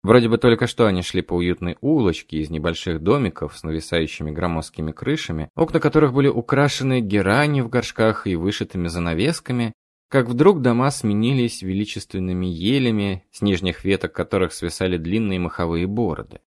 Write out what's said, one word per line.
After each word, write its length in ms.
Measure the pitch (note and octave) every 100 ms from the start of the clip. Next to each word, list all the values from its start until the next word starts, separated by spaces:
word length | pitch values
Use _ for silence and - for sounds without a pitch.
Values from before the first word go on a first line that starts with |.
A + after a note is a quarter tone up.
Вроде 280 | F#2+ B2 A2+
бы 80 | A2+
только 280 | B2 A2+ A#2+
что 180 | - A2+
они 160 | F#2
шли 200 | F2+ F#2
по 120 | -
уютной 440 | F2+ F2 F2 F2 -
улочке 560 | C3 D#3 G2+ D#2+ - D2+
из 120 | D2+
небольших 520 | D#2+ D#2 D#2+ - D#2+
домиков 560 | E2 C#3 G#2+ - D2 -
с 60 |
нависающими 680 | D#2+ D#2+ - E2+ D#2 - D2+
громоздкими 600 | D2+ F2 D#2+ D#2 - D#2
крышами, 560 | - - D#3 - D#2+ D2+ -
окна 260 | D#3+ D#3+
которых 320 | D#3 D#3 D3+
были 160 | B2+ C#3
украшены 720 | - - B2+ C#3+ - C3+ B2+
геранью 640 | G#2+ G#2 F#2 A2+ D3+ C#3+ A#2
в 40 |
горшках 560 | B2 A2 - A2 A2 G2+
и 100 | E2+
вышитыми 520 | F2+ - G#2 F#2 E2+
занавесками, 840 | E2+ E2+ E2 C3 E3+ - B2 A#2 - _ _ _
как 180 | C3+ A#2+
вдруг 340 | B2 E3+ F3+
дома 280 | B2 A#2+ C#3
сменились 720 | C#3 G#2+ G#2 A2+ C3+ A#2+ -
величественными 840 | F#2 F#2+ G#2 - - F#2+ F#2 F2+ F#2
елями, 800 | E2 F#2+ C#3 B2+ G#2+ G2+ F#2 _
с 100 | -
нижних 420 | G#2 F2+ F2+ -
веток 300 | G2 F#2+ E2
которых 400 | - E2+ G2 F2
свисали 440 | - F2 - F#2 F2
длинные 420 | D#2+ G#2+ G#2+ F#2
моховые 460 | E2+ - E2+ E2+ F#2
бороды. 540 | G#2 A2 G2 - -